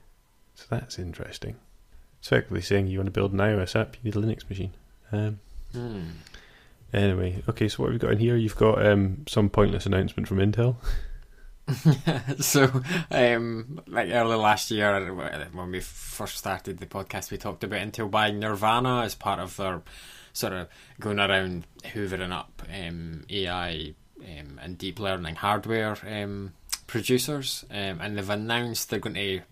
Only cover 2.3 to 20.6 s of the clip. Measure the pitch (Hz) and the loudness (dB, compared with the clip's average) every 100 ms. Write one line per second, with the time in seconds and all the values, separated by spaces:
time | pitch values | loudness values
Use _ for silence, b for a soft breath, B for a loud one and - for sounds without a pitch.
2.3 | 123 - 95 92 98 95 95 95 101 98 | 2 2 -4 0 2 2 0 -2 0 0
3.3 | 95 104 104 92 110 110 - 117 104 110 | 2 4 2 2 0 -2 -4 -4 0 0
4.3 | - - 101 95 - _ _ - 104 107 | -2 -6 -6 -8 -8 _ _ -6 -2 -2
5.3 | 104 - - - 123 120 104 82 82 B | -4 -10 -14 -10 -8 -8 -8 -8 -10 B
6.3 | B B B B B - 104 101 92 92 | B B B B B -2 2 4 4 0
7.3 | 95 - - 107 - - 117 - 104 117 | -2 -2 2 2 2 0 2 2 4 6
8.3 | 117 110 - 110 101 104 101 98 95 - | 4 2 4 6 8 6 6 4 0 -2
9.3 | 113 101 - 101 90 98 95 101 - 92 | 2 4 6 4 4 2 2 2 -2 0
10.3 | 95 98 107 120 120 B B B B B | 2 4 4 2 2 B B B B B
11.3 | B B - - 135 165 127 - 135 131 | B B -14 -6 2 4 4 2 -2 -2
12.3 | 139 127 143 135 127 131 180 160 156 120 | -2 4 6 6 4 0 -2 0 4 6
13.3 | 117 117 113 117 - - 113 98 120 117 | 4 0 -6 -8 -12 -4 -2 2 2 4
14.3 | 113 107 107 - 107 104 98 92 92 69 | 4 6 4 2 2 4 2 0 -6 -6
15.3 | 73 78 90 90 92 - - - - 101 | -6 -10 -8 -6 -6 -8 -12 -12 -10 -8
16.3 | - 104 92 - 87 - 98 92 101 - | -6 -4 -6 -6 -10 -10 -10 -8 -8 -8
17.3 | 101 104 85 101 101 101 - 107 107 107 | -8 -8 -6 -4 -4 -6 -6 0 2 2
18.3 | 104 110 104 107 117 127 123 110 - 104 | 2 -2 0 4 4 4 2 0 -4 -2
19.3 | 95 95 - 95 87 - B B B B | -2 -4 -6 -4 -4 -10 B B B B
20.3 | - 110 92 | -6 -4 -4